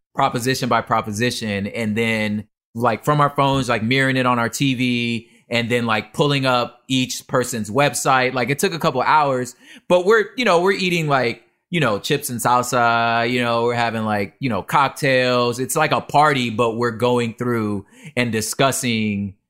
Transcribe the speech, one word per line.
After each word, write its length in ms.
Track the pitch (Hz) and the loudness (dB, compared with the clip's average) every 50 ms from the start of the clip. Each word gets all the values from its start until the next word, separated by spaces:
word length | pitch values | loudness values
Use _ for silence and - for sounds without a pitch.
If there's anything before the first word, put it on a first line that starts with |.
| _ _ _ | _ _ _
proposition 540 | - 135 131 - 127 117 127 131 - 135 117 | -2 -2 0 -2 -2 -2 -2 -2 -2 0 0
by 100 | 120 113 | 0 0
proposition. 880 | - - 120 110 104 110 101 104 120 123 120 - 117 107 101 98 98 | 0 0 0 0 0 -2 -2 -2 -2 -2 -2 -4 -4 -4 -4 -4 -4
And 320 | 104 - 113 113 107 104 | -4 -6 -4 -4 -2 0
then, 500 | 113 117 113 113 110 107 107 104 107 101 - _ _ _ _ - | 0 0 0 0 0 -2 -2 -2 -4 -6 -10 _ _ _ _ -6
like, 280 | 113 120 120 113 107 - | -2 0 0 0 0 0
from 160 | 147 147 147 | 0 2 2
our 120 | 143 139 | 2 2
phones, 360 | - - 139 135 135 135 127 | 2 2 2 2 2 0 0
like, 140 | 120 120 110 | 0 -2 0
mirroring 340 | 107 113 131 135 135 131 131 | 0 0 2 2 2 2 2
it 120 | 131 127 | 2 2
on 100 | 123 123 | 2 2
our 100 | 117 117 | 2 0
T 280 | 117 - - 143 135 131 | -2 -2 0 0 0 0
V, 520 | 120 127 123 123 120 120 117 117 110 - _ _ _ _ - | 0 0 0 0 0 -2 -2 -4 -6 -8 _ _ _ _ -4
and 200 | 120 120 117 113 | -4 -2 0 0
then, 180 | 120 120 117 | 0 0 0
like, 260 | 117 110 107 107 - - | 0 0 -2 -2 -4 -2
pulling 320 | - 151 143 143 139 131 | 0 0 0 0 0 0
up 380 | 131 127 123 120 120 - _ _ | 0 0 0 0 -2 -8 _ _
each 380 | - 131 131 127 123 - - - | -2 -2 -2 0 -2 -6 -10 -8
person's 460 | - - 131 120 - 127 113 104 107 | -2 -2 -2 -2 -2 -4 -6 -6 -2
website. 640 | 101 135 143 139 135 - - 147 131 127 127 127 127 | 0 0 0 0 0 -2 0 0 2 2 2 0 -2
Like, 160 | 127 123 110 | -2 -2 -2
it 80 | 143 - | -2 -2
took 160 | - 190 165 | -2 -2 -2
a 40 | 151 | -2
couple 220 | 165 160 139 127 | -2 -2 -2 0
hours, 540 | 120 113 143 156 147 139 131 127 123 123 - _ - - - - - | 2 2 4 4 4 2 0 -2 -4 -6 -10 _ -20 -20 -20 -14 0
but 180 | - 175 180 180 | 2 2 4 4
we're, 200 | 196 226 220 202 - - | 4 4 4 2 0 -4
you 80 | 262 247 | -2 2
know, 160 | 208 175 170 | 2 4 4
we're 120 | 175 196 202 | 4 2 2
eating, 340 | 190 185 180 175 170 156 | 0 0 0 0 0 0
like, 340 | 151 143 131 123 117 113 - _ _ _ _ _ _ | 0 0 0 0 -2 -4 -6 _ _ _ _ _ _
you 80 | 180 170 | -2 0
know, 180 | 139 117 104 | 2 0 0
chips 320 | 98 - - 151 139 - - | -2 -2 -2 -2 -2 -2 -6
and 100 | 123 113 | -6 -2
salsa, 880 | - 123 123 123 123 - 135 123 120 117 117 117 117 117 117 117 117 | 0 2 2 2 2 0 0 2 2 4 2 2 2 2 0 0 0
you 140 | 120 123 123 | 0 0 0
know, 220 | 123 120 117 117 117 | 0 0 0 0 0
we're 100 | 120 120 | 0 0
having, 320 | 120 117 117 110 113 110 | 0 0 0 -2 -2 -2
like, 300 | 107 107 104 101 98 - | -2 -2 -2 -2 -6 -6
you 120 | _ 139 127 | _ -4 -4
know, 120 | 107 92 | -4 -4
cocktails. 960 | - - - 151 139 131 - - 156 135 131 127 127 127 123 123 120 120 117 | -4 0 0 2 2 0 -2 -2 0 0 2 2 2 2 2 2 0 0 -2
It's 180 | 123 131 127 - | -4 -6 -4 -2
like 160 | 156 156 143 | -2 0 0
a 100 | 139 117 | 0 -2
party, 500 | - - - 143 151 151 143 131 123 117 | -2 0 2 4 4 4 4 2 0 -2
but 240 | 107 107 123 117 110 | 0 0 0 0 0
we're 160 | 117 120 120 | 0 -2 -2
going 420 | 113 104 120 123 123 120 120 113 107 | -2 0 0 0 0 0 -2 -4 -4
through 540 | - 123 123 120 113 107 104 104 98 - _ - 254 220 160 - | -4 -4 -2 0 0 0 -2 -4 -6 -8 _ -18 -20 -20 -8 -4
and 160 | 127 123 120 | -4 -2 -2
discussing 1000 | 110 110 107 - - - 139 131 120 - 131 123 113 110 107 107 101 101 101 98 - _ _ _ | -2 -2 -4 -2 0 0 0 0 0 0 -2 -2 0 0 0 0 -2 -2 -4 -6 -8 _ _ _